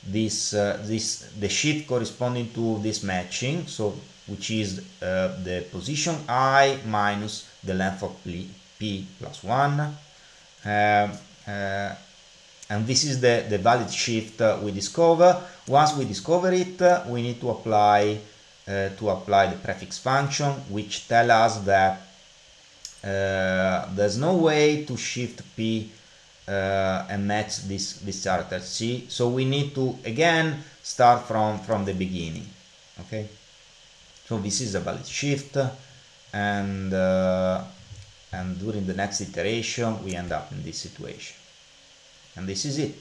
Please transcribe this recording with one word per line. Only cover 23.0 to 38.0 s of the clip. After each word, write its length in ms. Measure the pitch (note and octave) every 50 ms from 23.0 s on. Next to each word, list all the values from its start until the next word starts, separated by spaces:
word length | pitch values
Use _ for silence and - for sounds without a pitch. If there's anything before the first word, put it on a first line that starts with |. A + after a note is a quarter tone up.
| -
uh, 840 | G2 G2 G2 G2 G2 G2 F#2+ F#2+ F#2 F#2+ F#2 F#2+ F#2+ F#2 E2+ - - F#2
there's 240 | G2 G#2 G#2 F#2+
no 180 | A#2 C#3+ E3+ F#3
way 480 | F3 D#3+ D#3 D3+ D3+ D3+ D3+ D3+ D3 D3
to 100 | D3 B2+
shift 480 | A2 - - - B2+ B2 A2+ - - - - -
P, 360 | - A2 A2+ A2+ A2 A2 A2 - - - - - - - - - _ -
uh, 580 | - G2 G2 F#2+ G2 G2 G2 F#2+ F#2+ F#2+ F#2 F#2+ -
and 180 | G2+ G2+ G2+
match 360 | G2+ G#2 G#2+ G#2 - - - -
this, 360 | G2 G2 F#2+ - - - -
this 240 | - G2+ F#2 - -
character 360 | F#2+ F#2 F2 F#2 - F#2 F2+
C. 460 | - - - - A2+ A#2 B2 B2 - -
So 200 | - - B2 A#2+
we 160 | B2 C3 C3
need 300 | C3 C#3 C#3+ C3+ - -
to 220 | C3+ C3 B2+ - - -
again 580 | A2+ A2+ C3+ D#3+ E3+ E3 D#3+ D#3+ D#3+ D3 D3 - - - -
start 440 | - - - - B2 A#2+ A#2+ - -
from, 340 | - A2 A2 G#2+ G#2+ G#2+ F#2+
from 260 | - - A2+ G#2 G2
the 80 | G2 F#2
beginning. 540 | F#2 F#2+ F#2 F#2 F2 E2 E2 E2 - - G#2+ - - - - - _ - - - -
Okay, 260 | F2+ - A2 G#2+ G#2+ G#2 - - - - - - - - - - - - - - - - - - -
so 120 | - A#2 G#2+
this 220 | G2 G2+ G2 -
is 140 | C3 G#2+ G2
a 40 | F#2
valid 260 | - F#2+ F#2 F2 -
shift, 520 | - - - C#3+ C#3+ C#3 C3+ - - - C#3 C3+ B2 - - - - - - - - - - - - -
and, 600 | G#2 G2+ G#2 G2+ G2+ G2 G2 G2 G2 G2 F#2+ F#2+
uh, 720 | F#2+ F#2 F#2 F#2 F#2 F#2 F#2 F#2 F#2 F#2 F#2 F#2 F#2 - - - - - - - -